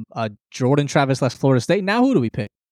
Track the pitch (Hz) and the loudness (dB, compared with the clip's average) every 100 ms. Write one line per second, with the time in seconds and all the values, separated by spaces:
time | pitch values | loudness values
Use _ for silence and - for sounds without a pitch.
0 | 110 - 110 104 _ - 127 147 143 156 | -10 -8 -8 -10 _ -4 0 2 2 0
1 | 135 131 131 - 139 127 - 185 190 233 | 0 0 -2 0 0 2 2 -2 0 2
2 | 262 208 113 - 104 _ _ | 2 2 0 -6 -10 _ _